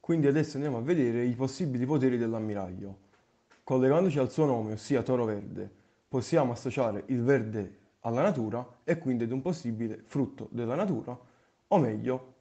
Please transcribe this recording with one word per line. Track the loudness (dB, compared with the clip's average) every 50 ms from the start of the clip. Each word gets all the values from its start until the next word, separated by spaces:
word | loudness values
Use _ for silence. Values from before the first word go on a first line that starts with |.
Quindi | 0 2 2 4 4
adesso | 4 4 4 0 0 -2
andiamo | -4 -4 -2 -2
a | -2
vedere | 0 0 2 2 2 2 2 2 0
i | 0 0
possibili | 0 -2 -4 -2 -2 -4 -2 0 -2 0
poteri | 2 2 4 4 4 2 2
dell'ammiraglio. | 0 0 -2 -2 -4 -4 -4 -4 -6 -6 -8 -10 -12 -14 -14 -18 _ _ _ _ _ _ _ _ _ _ -20 _ _
Collegandoci | 0 2 4 4 6 6 6 4 4 2 2
al | 0 0
suo | 2 2 2
nome, | 4 2 0 0 -4 -6
ossia | -8 -2 0 0 0
Toro | 2 2 2 2 2
Verde, | 0 -2 -4 -6 -10 -10 -10 -10 -12 -14 _ _ _ _ _ _
possiamo | _ -4 -4 -2 2 2 2 4 2
associare | -2 -4 -6 -4 -2 0 0 0 0 -4 -4
il | -2 -2 0 4
verde | 4 4 4 2 -2 -4 -4 -6 -6 -10 -20 _ _ _ _
alla | -4 -2 0 2
natura | 2 2 2 0 -2 -2 -4 -4 -6 -8 -16 _ _
e | -2 -2 0
quindi | 0 -2 0 0 0
ad | -2
un | -2 -4
possibile | -2 -4 -4 -4 -4 -6 -4 -4 -4 -6 -6 -8 -14
frutto | -6 -2 -2 -2 -2 -4 -12 -12 -8
della | -6 -6 -4 -2 -2
natura, | -2 0 0 -2 -4 -4 -8 -12 -12 -14 _ _ _ _ _ _ _ _
o | _ 4 4
meglio | 4 2 0 -2 -2 -2 -2 -2 -6 -14 -20 _